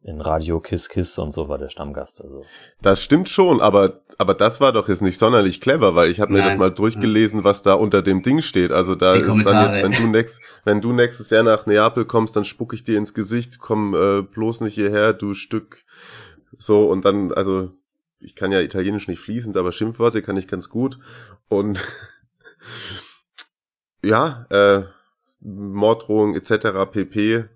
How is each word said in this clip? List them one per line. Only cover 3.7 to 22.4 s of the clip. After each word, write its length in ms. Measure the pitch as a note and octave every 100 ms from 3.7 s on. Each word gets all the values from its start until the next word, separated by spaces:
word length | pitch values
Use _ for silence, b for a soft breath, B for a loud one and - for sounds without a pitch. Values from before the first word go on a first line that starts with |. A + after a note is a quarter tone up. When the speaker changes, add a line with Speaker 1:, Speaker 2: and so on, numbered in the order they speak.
| G2+ F#2+ - _ -
Speaker 2:
aber 160 | G2 G2
das 260 | G#2 A#2+
war 100 | C3+
doch 160 | A2+ G2+
jetzt 140 | F#2
nicht 160 | G2 -
sonderlich 440 | A2 A#2+ F#2+ F2+
clever, 340 | - D#3 G#2+ E2+
weil 160 | E2+
ich 80 | F2+
hab 100 | G#2
mir 80 | G2
Speaker 3:
Nein. 120 | G2
Speaker 2:
das 80 | G2
mal 120 | F#2
durchgelesen, 760 | F2+ G#2+ G#2+ A2 G#2+ A2 G#2+
was 200 | G2 G2
da 100 | G2+
unter 300 | G2 G#2 G2
dem 180 | F#2+ F#2+
Ding 220 | G#2+ D3+
steht. 280 | D#3 G2+ F2+
Also 220 | D#2+ F#2
da 200 | F2 F#2
Speaker 3:
Die 80 | F#2+
Speaker 2:
ist 40 | G2
dann 60 |
Speaker 3:
Kommentare. 360 | G#2+ G2+ G#2+ G#2+
Speaker 2:
jetzt, 160 | G2+
wenn 80 | F#2+
du 200 | A#2 A2+
nächst-, 300 | A2 A#2 - B B
wenn 160 | - G#2
du 140 | A2+
nächstes 380 | B2 A#2+ A#2+ G#2
Jahr 100 | A2
nach 240 | A2+ G#2+ -
Neapel 400 | G#2 A2 B2 A2
kommst, 300 | A2+ A2 G#2+
dann 100 | G2+
spuck 300 | - A#2 A2
ich 80 |
dir 160 | - G#2+
ins 160 | G#2 -
Gesicht, 420 | G2 A#2+ A#2+ -
komm, 380 | - G#2+ G#2 E2+
äh, 260 | G2 G2
bloß 400 | G2 - A2 A2+
nicht 140 | A2 G#2
hierher, 360 | G2+ G#2 A2
du 220 | G#2 G2+
Stück. 520 | G2+ - A2 - - _ B B B B B _ -
So, 320 | - G#2 G#2
und 160 | F#2+
dann, 280 | G2+ G2+ F#2+
also, 380 | - G2 F#2+ F#2 _ _ _ _ _
ich 160 | - -
kann 160 | F#2+
ja 100 | G2
Italienisch 460 | E2+ F#2+ F#2 G#2 F#2+
nicht 140 | E2+
fließend, 360 | - A2+ A#2 G2
aber 140 | F2+
Schimpfworte 500 | - A2 A#2 A#2 A2
kann 160 | G2 G2
ich 100 | F#2
ganz 220 | F#2+ -
gut. 300 | A2+ C3 C3 B B B B _
Und 300 | G2+ G#2 F#2+ B B B B _ _